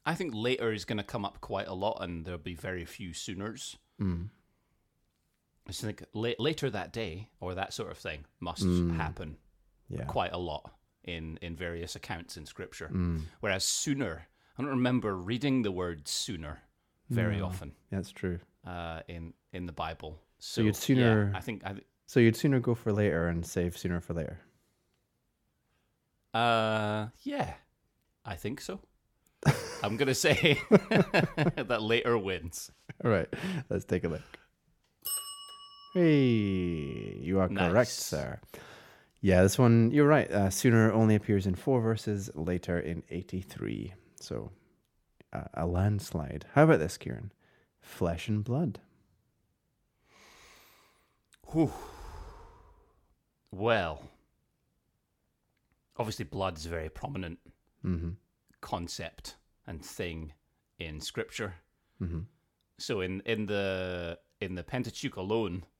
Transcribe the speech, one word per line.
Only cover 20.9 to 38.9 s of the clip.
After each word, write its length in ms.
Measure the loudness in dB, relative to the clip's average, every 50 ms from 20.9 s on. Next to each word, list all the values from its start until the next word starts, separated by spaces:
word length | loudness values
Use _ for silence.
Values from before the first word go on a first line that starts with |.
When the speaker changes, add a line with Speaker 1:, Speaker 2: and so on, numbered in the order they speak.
| 6 6 8 8 6 6 4 2 0
Speaker 1:
yeah, 60 | -2
I 20 | -4
think 200 | -6 -8 -6 -8
I 60 | -10 -10
th- 120 | -10 -14 _ _ _ _
Speaker 2:
So 140 | 2 6 8
you'd 160 | 8 8 8
sooner 220 | 6 4 4 4 4
go 160 | 4 2 0
for 180 | 0 0 0 2
later 360 | 4 4 4 4 4 2 2
and 160 | 0 -2 -4
save 320 | -2 -2 0 0 0 -2
sooner 240 | -2 -2 -2 -2 -2
for 140 | -2 -2 -2
later? 260 | -2 -2 -4 -6 -12 -16 _ _ _ _ _ _ _ _ _ _ _ _ _ _ _ _ _ _ _ _ _ _ _ _ _ _ _ _ _ _ _ _ _ _ _ _ _ 0
Speaker 1:
Uh, 760 | 2 4 6 6 4 4 4 2 2 2 0 0 -2 -2 -4 -8 _ -8
yeah, 320 | -6 -4 -2 -4 -4 -4 -12 _ _ _ _ _ _ _ _ _ _ _ _ _
I 120 | -10 -10
think 240 | -6 -6 -6 -6 -6
so. 200 | -8 -10 -10 -10 -12 _ _ _ _ _ _ _ _ _ _ _ 2
Speaker 2:
<laughs> 400 | 2 2 2 -2 -8 -8 -4 -4
Speaker 1:
I'm 140 | -4 0
gonna 180 | 0 2 2 2
say 460 | 2 4 4 4 6 6 4 4 4 4
<laughs> 60 | 6
that 1120 | 6 6 6 6 4 4 4 4 4 2 2 2 2 2 2 2 2 0 0 0 0 0 2
later 340 | 4 2 4 4 4 2 2
wins. 520 | 2 0 -2 -2 -4 -8 -10 -10 -12 -14 -18 _ _ -20 -16 -2 2
Speaker 2:
All 60 | 4
right, 160 | 4 4 2 0 -4 -6 -4 -4 -4 -4 -4 -2
let's 140 | -4 -4 -2
take 180 | 0 -2 0 0
a 40 | -2
look. 140 | -4 -4 -8 -14 -20 -20 -20 _ _ _ _ _ _ _ _ _ _ _ _ -6 -6 -6 -6 -8 -12 -14 -14 -16 -18 -20 -20 -20 -20 -20 -20 -4 2
Hey, 1200 | 4 6 6 8 8 6 6 6 4 4 2 2 2 0 0 -2 -2 -4 -6 -6 -8 -8 -10 -10 -8
you 200 | -4 0 4 4
are 80 | 4 4
correct, 260 | 2 2 2 4 6
Speaker 1:
Nice. 180 | 4 4 4 0
Speaker 2:
sir. 460 | -6 -6 -4 -4 -4 -4 -4 -8 -10 -14 -18 -18 -18 -18 -18 -20 -20 -20 -20